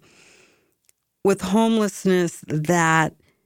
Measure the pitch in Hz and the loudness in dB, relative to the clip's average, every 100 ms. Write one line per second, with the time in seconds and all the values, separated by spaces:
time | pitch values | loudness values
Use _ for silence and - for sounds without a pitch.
0 | - _ _ _ _ _ _ _ _ _ | -10 _ _ _ _ _ _ _ _ _
1 | _ _ 196 196 185 208 226 226 208 - | _ _ -2 -2 0 0 2 0 -2 -2
2 | 190 185 175 - - 156 151 175 160 160 | 0 0 0 -6 -8 -6 0 0 2 2
3 | 156 - _ _ | 0 -4 _ _